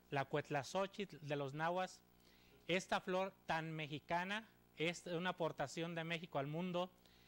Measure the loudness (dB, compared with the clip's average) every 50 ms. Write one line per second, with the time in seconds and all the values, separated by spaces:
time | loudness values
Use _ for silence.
0 | -10 -2 0 0 0 2 0 0 0 2 0 -2 0 0 0 0 0 0 -2 -6
1 | -6 -6 -8 -10 -4 -2 0 0 0 -2 -2 0 0 0 2 0 0 -2 -6 -12
2 | -20 -20 -20 -20 -20 -20 -20 -20 -20 -20 -20 -10 0 2 2 2 2 2 0 0
3 | 2 2 2 2 2 0 -4 -8 -2 0 0 2 2 0 -2 -4 -4 -4 -4 -6
4 | -4 0 0 0 2 0 -2 -4 -4 -8 -18 -20 -20 -12 -4 0 0 0 0 -2
5 | -4 -2 -2 0 0 0 0 2 0 0 0 0 -4 -4 -2 -2 -2 -2 -2 -4
6 | -2 -2 -2 -4 -4 -2 -2 0 0 0 0 -2 -2 0 2 0 0 0 -4 -14
7 | -20 -20 -20 -20 -20